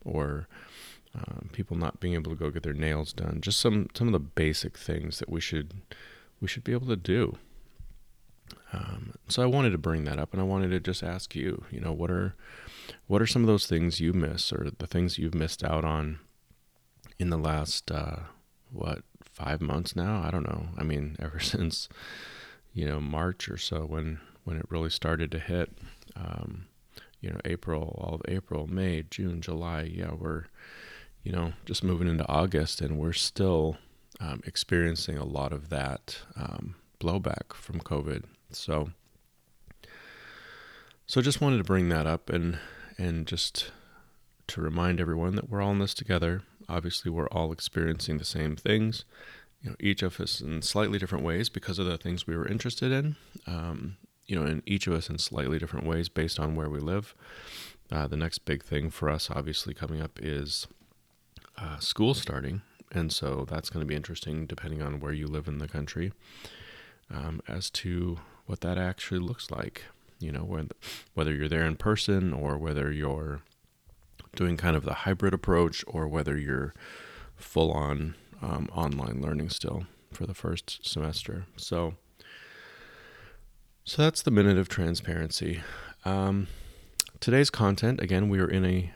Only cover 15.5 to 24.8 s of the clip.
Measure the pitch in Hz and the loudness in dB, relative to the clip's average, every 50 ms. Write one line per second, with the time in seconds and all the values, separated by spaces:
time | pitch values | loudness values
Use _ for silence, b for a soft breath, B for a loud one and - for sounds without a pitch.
15.5 | - - - 76 80 78 78 78 78 76 76 76 78 78 - - _ _ _ _ | -2 -2 0 2 2 2 2 2 2 2 0 -2 -4 -6 -10 -18 _ _ _ _
16.5 | _ _ _ _ _ _ _ _ _ _ - - - - 92 87 82 80 78 78 | _ _ _ _ _ _ _ _ _ _ -20 -18 -6 -2 0 2 2 2 2 2
17.5 | 78 76 78 - - - - - 80 73 76 78 78 82 80 - - - _ _ | 2 2 0 0 -2 -4 -2 -2 -2 -2 -2 -4 -4 -6 -8 -12 -14 -20 _ _
18.5 | _ _ _ - 127 - - 80 - - - _ - - - - - - 71 - | _ _ _ -14 -8 -4 -4 -4 -4 -4 -8 _ -20 -20 -20 -20 -12 -8 -4 -2
19.5 | 76 80 80 71 71 82 87 - - 87 85 101 107 98 80 78 90 85 76 73 | -2 0 0 0 0 0 0 -2 -2 -2 0 0 0 0 0 0 0 0 0 0
20.5 | 73 78 80 85 - - 78 78 73 71 73 76 76 - - 76 76 82 - - | -2 -4 -4 -6 -4 -2 0 0 0 0 0 -2 -4 -6 -6 -6 -4 -2 -2 0
21.5 | - - 87 80 - - - - B B B B B B B B B B B B | 0 2 2 0 0 -2 -6 -8 B B B B B B B B B B B B
22.5 | B B B - - - 76 73 73 76 73 71 76 78 85 90 90 - - - | B B B -8 -4 -2 0 0 0 0 -2 0 0 0 0 0 0 -2 -6 -6
23.5 | - 85 - - 82 78 78 76 78 80 78 80 80 78 B B B B _ - | -6 -6 -4 -2 -2 -2 -2 -2 -2 -2 -2 -4 -4 -6 B B B B _ -6
24.5 | 82 78 - - 85 82 | -4 -4 -4 -4 -2 -2